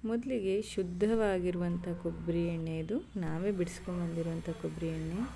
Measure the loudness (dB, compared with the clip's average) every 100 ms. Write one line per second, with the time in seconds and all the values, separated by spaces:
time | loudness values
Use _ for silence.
0 | 0 0 0 0 2 2 0 -2 -2 2
1 | 4 6 4 4 2 2 2 0 -2 -2
2 | -2 -2 0 2 2 0 -2 -2 0 -2
3 | -2 -4 -2 0 0 2 0 -2 -4 -2
4 | 0 0 -2 -2 -4 -4 -4 -2 -2 -2
5 | -2 -2 -4